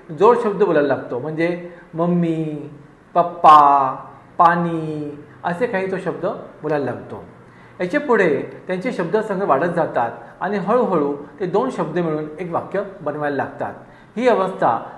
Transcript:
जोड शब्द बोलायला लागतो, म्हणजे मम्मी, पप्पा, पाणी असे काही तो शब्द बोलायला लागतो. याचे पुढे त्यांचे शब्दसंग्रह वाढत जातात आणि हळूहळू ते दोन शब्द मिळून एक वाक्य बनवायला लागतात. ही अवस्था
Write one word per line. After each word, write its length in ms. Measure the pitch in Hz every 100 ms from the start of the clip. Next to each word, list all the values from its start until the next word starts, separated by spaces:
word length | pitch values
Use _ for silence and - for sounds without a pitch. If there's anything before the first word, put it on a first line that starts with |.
| - 151
जोड 180 | 208 233
शब्द 200 | 214 185
बोलायला 260 | 190 151 143
लागतो, 300 | 127 - 123
म्हणजे 520 | 147 156 170 175 175 - -
मम्मी, 760 | 160 175 175 165 160 156 147 135 - - - -
पप्पा, 800 | 175 170 - 165 151 143 139 131 - - - - -
पाणी 800 | 170 175 170 165 156 151 151 147 - -
असे 220 | 170 175 247
काही 240 | 190 190
तो 80 | 185
शब्द 280 | 170 151 180 247 - -
बोलायला 220 | 151 151
लागतो. 400 | 127 104 - 104 85 - - - - -
याचे 180 | 180 294
पुढे 640 | 294 220 180 131 - - -
त्यांचे 260 | 185 247
शब्दसंग्रह 560 | - 165 214 214 190 196
वाढत 220 | 135 175 170
जातात 340 | 151 131 113 - - -
आणि 180 | 180 208
हळूहळू 560 | 175 247 196 175 143 143 - -
ते 60 | 180
दोन 240 | 196 254
शब्द 280 | 220 156 165
मिळून 260 | 165 151 151 -
एक 120 | 175
वाक्य 300 | 156 - 190 196 -
बनवायला 360 | 147 147 147 139
लागतात. 380 | - - - - - - - 208
ही 120 | 247
अवस्था 500 | 196 185 190 156 113 -